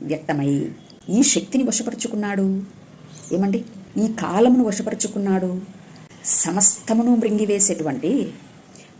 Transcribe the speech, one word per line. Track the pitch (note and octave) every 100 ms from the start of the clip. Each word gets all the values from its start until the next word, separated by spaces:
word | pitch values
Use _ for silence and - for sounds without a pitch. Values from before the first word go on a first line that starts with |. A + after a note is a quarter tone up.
వ్యక్తమై | C#3+ D3+ - D3 C#3 C#3+ - - - - -
ఈ | G3+
శక్తిని | - F3 - C4
వశపరుచుకున్నాడు? | A#3+ - A#3 A3+ A3+ G#3 G#3 G3+ G3 F#3+ G3 - - - - - -
ఏమండి, | F3+ G3 G#3 - - - -
ఈ | A3
కాలమును | A3 E3+ F3+ B3 B3+
వశపరుచుకున్నాడు? | A3+ G3 A3 G#3+ G#3 G3+ G3 F#3+ F#3 F#3 G3 - - - - - -
సమస్తమును | - E3+ F3+ G3 - - A3+ A#3 A#3+
మృంగివేసేటువంటి, | A3 G#3+ G#3 G3+ F#3+ - D#3 C3 D3+ C4 G3 - - - - - - -